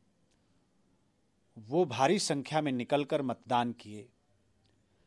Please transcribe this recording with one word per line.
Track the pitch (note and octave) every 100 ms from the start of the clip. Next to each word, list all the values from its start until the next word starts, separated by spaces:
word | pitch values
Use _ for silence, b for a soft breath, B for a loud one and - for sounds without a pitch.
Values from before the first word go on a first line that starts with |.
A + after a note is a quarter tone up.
| _ _ _ _ _ _ _ _ _ _ _ _ _ _ _ -
वो | G#2+ D3+ F3
भारी | A#2 C3+ G3
संख्या | - C#3+ B2+ D#3
में | D3+
निकलकर | B2 A#2+ C#3+ C#3 D3+
मतदान | C3 A2+ - A#2+ A#2+
किए। | A2+ G#2 G#2 G2+ _ _ _ _ _ _ _ _ _